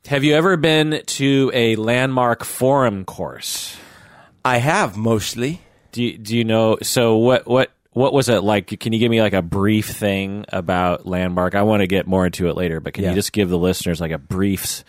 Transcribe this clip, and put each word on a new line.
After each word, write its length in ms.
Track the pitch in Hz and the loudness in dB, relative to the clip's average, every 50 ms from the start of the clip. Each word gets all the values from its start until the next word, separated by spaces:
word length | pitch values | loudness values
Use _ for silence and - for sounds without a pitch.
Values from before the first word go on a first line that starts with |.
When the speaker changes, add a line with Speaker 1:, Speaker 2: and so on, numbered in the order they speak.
| - - | -8 -4
Speaker 1:
have 160 | 143 139 135 | -2 0 2
you 100 | 151 147 | 2 4
ever 220 | 151 160 190 185 165 | 4 4 2 2 2
been 440 | 147 165 160 156 156 156 151 - - | 2 2 4 2 2 0 -2 -4 -6
to 460 | - - - 139 135 139 135 135 123 - | -8 -6 -2 0 2 2 2 2 2 2
a 220 | 127 117 113 113 | 2 2 2 0
Landmark 680 | 110 110 110 120 123 131 135 131 127 123 120 117 - - | 0 0 0 0 0 0 0 0 0 2 2 0 -2 -4
Forum 600 | - - - 127 131 139 139 131 117 101 95 92 | -8 -6 0 2 2 4 4 2 2 0 -2 -6
course? 720 | - - - 90 69 65 - - - - - - - - - - - - - - - - - - _ _ _ - | -10 -10 -10 -10 -10 -10 -12 -12 -10 -10 -10 -10 -12 -14 -18 -20 -20 -20 -20 -20 -20 -20 -20 -20 _ _ _ -2
Speaker 2:
I 140 | 131 127 120 | 0 0 2
have, 400 | 120 143 170 202 196 127 92 104 | 2 2 2 2 0 -2 -2 -2
mostly. 640 | 110 113 113 107 98 - - 113 120 139 165 185 - _ _ _ _ _ | 0 0 0 0 0 -4 -6 -6 -6 -6 -6 -8 -12 _ _ _ _ _
Speaker 1:
Do 120 | - 120 120 | -6 -4 -4
you, 140 | 117 82 104 | -4 -4 -6
do 180 | 113 101 113 120 | -6 -4 -2 0
you 60 | 117 | 0
know, 340 | 113 113 110 113 110 110 - | 2 2 4 4 4 2 0
so 360 | 110 - - 131 120 117 110 110 | -2 -2 0 2 4 4 4 4
what, 300 | 113 123 127 - - - | 4 4 4 2 2 2
what, 240 | 120 131 131 - _ _ _ _ | 2 2 2 0 _ _ _ _
what 220 | - 117 131 139 - | -2 0 0 2 2
was 160 | 143 123 120 | 2 2 2
it 140 | 120 98 92 | 2 2 2
like? 360 | 104 107 104 95 - - - | 2 2 0 0 -4 -6 -8
Can 140 | - 117 110 | -4 -4 0
you 60 | 113 | 0
give 120 | 117 117 | 2 2
me, 100 | 117 113 | 4 2
like, 120 | 110 104 95 | 2 2 2
a 80 | 95 | 0
brief 460 | 87 82 90 98 98 107 110 107 104 - | -2 -2 -2 0 2 2 2 2 0 -2
thing 580 | - - 110 101 98 98 95 95 98 104 104 - | -6 -4 -2 -2 -2 -2 -2 -6 -8 -10 -10 -8
about 560 | - - 87 87 92 90 90 90 87 - - | -8 -6 -2 -2 0 0 2 0 0 -2 -4
Landmark? 500 | 92 92 90 92 90 90 90 90 90 87 | -4 -4 -2 -2 -2 0 0 0 0 0
I 80 | 101 104 | 2 2
wanna 240 | 107 110 104 98 87 | 2 4 2 2 2
get 200 | 95 92 - 92 | 0 0 0 0
more 180 | 92 95 92 | 0 2 2
into 220 | 90 85 - 92 87 | 0 0 -2 -2 -2
it 80 | 80 | -2
later, 240 | - 90 87 80 80 | -2 -4 -4 -4 -6
but 140 | 76 - - | -8 -8 -6
can 100 | - 98 | -4 -2
you 60 | 92 | -2
Speaker 2:
Yeah. 60 | 90 | 0
Speaker 1:
just 180 | 98 98 - - | -2 -2 -2 0
give 160 | 107 101 87 | 0 0 0
the 80 | 90 87 | 0 0
listeners, 420 | 87 92 90 - - 90 85 78 | 0 0 0 -2 -2 -4 -4 -4
like, 100 | 85 80 | -4 -6
a 60 | 80 76 | -6 -8
brief 460 | 67 - 95 92 98 101 98 90 - | -8 -6 -4 -2 -2 0 -2 -2 -4
s-, 200 | - - - - | -8 -10 -12 -14